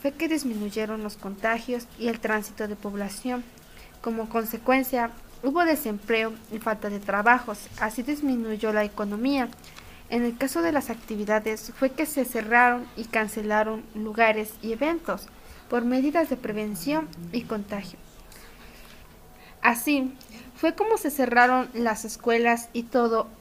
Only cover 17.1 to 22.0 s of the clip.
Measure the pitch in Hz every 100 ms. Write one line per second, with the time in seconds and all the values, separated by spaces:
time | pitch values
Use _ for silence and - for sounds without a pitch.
17.1 | 170 170 240 - 214 202 202 180 - -
18.1 | - - - - - - - - - -
19.1 | - - - - - 240 233 - 285 262
20.1 | - - - - - 320 330 427 453 302
21.1 | 269 247 240 247 254 247 220 233 214